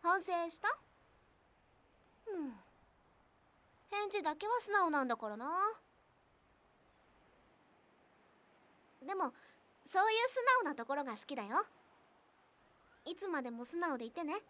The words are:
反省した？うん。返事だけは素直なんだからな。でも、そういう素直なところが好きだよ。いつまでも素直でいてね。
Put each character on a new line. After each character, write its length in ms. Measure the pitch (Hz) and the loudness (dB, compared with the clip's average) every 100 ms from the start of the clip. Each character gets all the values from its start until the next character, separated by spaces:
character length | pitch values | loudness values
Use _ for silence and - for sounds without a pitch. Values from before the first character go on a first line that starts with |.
反 160 | 339 370 | 4 4
省 280 | 339 349 339 | 4 0 -2
し 100 | - | -2
た？ 180 | 415 622 - _ - - _ _ _ _ _ _ _ _ _ _ - | -2 -2 -8 _ -20 -20 _ _ _ _ _ _ _ _ _ _ -8
う 80 | 381 | -4
ん。 220 | 277 208 - - - _ _ _ _ _ _ _ _ _ _ | -6 -8 -20 -20 -20 _ _ _ _ _ _ _ _ _ _
返 180 | 403 415 | -6 -2
事 120 | 403 | -2
だ 120 | 311 | -2
け 140 | 302 415 | -4 -2
は 100 | 480 | 0
素 100 | 466 | 2
直 180 | 403 349 | 2 2
な 140 | 294 | 2
ん 40 | 262 | 0
だ 80 | 226 | -2
か 120 | 220 | -4
ら 80 | 208 | -8
な。 440 | 262 349 415 440 _ _ _ _ _ _ _ _ _ _ _ _ _ _ - _ _ _ _ _ _ _ _ _ _ _ _ _ _ _ _ _ 277 | -4 0 0 -2 _ _ _ _ _ _ _ _ _ _ _ _ _ _ -20 _ _ _ _ _ _ _ _ _ _ _ _ _ _ _ _ _ -8
で 80 | |
も、 200 | 381 294 - - - _ _ | -2 -2 -4 -20 -20 _ _
そ 220 | - 294 427 | 0 4 6
う 40 | |
い 140 | 440 | 4
う 40 | 494 | 4
素 140 | 523 494 508 | 4 6 4
直 20 | |
な 100 | 370 | 4
と 120 | 285 226 | -4 -4
こ 100 | 285 | -4
ろ 80 | |
が 80 | 269 | -2
好 60 | 214 | -4
き 120 | - 269 | -4 -4
だ 80 | |
よ。 200 | 202 277 427 - - - - _ _ _ _ _ _ _ _ - | 0 0 -2 -10 -20 -20 -20 _ _ _ _ _ _ _ _ -16
い 100 | - 339 | -12 -6
つ 120 | 392 | -2
ま 140 | 311 | -2
で 80 | 247 | -4
も 140 | 233 | -6
素 120 | 247 339 | -4 -2
直 220 | 339 262 | -2 -2
で 60 | |
い 60 | 233 | -4
て 140 | 330 | -6
ね。 180 | 311 381 | -4 -4